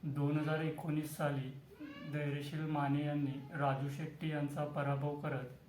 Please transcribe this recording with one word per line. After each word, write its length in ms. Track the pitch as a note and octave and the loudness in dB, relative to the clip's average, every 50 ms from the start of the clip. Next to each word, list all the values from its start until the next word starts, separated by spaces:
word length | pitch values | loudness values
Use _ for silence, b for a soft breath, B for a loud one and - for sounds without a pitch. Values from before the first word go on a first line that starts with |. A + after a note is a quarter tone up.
| - | -2
दोन 360 | D3+ C3 C#3+ C#3+ C#3+ D3+ D3+ | -2 0 2 2 4 4 4
हजार 200 | D3+ D#3 D#3 D#3 | 4 4 2 2
एकोणीस 580 | D#3+ D#3+ D#3 - - E3 D3+ D3+ D3+ - - - | 2 0 0 -2 -2 0 0 0 0 -2 -2 0
साली 340 | D#3+ C#3+ C#3 C3+ C3 C3 - - - - - - D4+ - - - - D#3 C#3 | 0 0 2 0 -2 -4 -8 -10 -14 -16 -14 -14 -12 -12 -12 -10 -8 -4 -2
धैर्यशील 520 | D3 D3 D3 C#3 D3 C#3+ C#3+ - D3+ D#3 | -2 0 0 0 -2 -2 -4 -2 -2 -2
माने 400 | D#3 D#3 D3 C#3+ C#3 C#3+ D3 D3 | 0 2 2 4 4 4 4 2
यांनी 340 | D3 D3 D3 C#3+ C3+ B2+ - - - - | 2 2 2 2 0 -2 -4 -8 -8 -2
राजू 360 | D3+ C#3+ C#3 C3+ C#3 C#3+ C#3 | 2 2 2 2 2 0 -2
शेट्टी 400 | C#3 - D#3+ D3 - - D#3+ D#3 | -2 -4 -6 -6 -6 -2 -2 0
यांचा 360 | D#3 D3 C#3+ C#3 - D3+ D3 | 0 2 0 0 0 0 -2
पराभव 500 | D3 - C#3+ C#3+ C#3 C#3+ C3+ C#3 D3 D3 | 0 0 0 2 2 2 2 2 0 0
करत 300 | C#3+ - D3+ C3+ C3 B2+ - - - - | 0 -2 -2 -2 -2 -4 -6 -10 -14 -18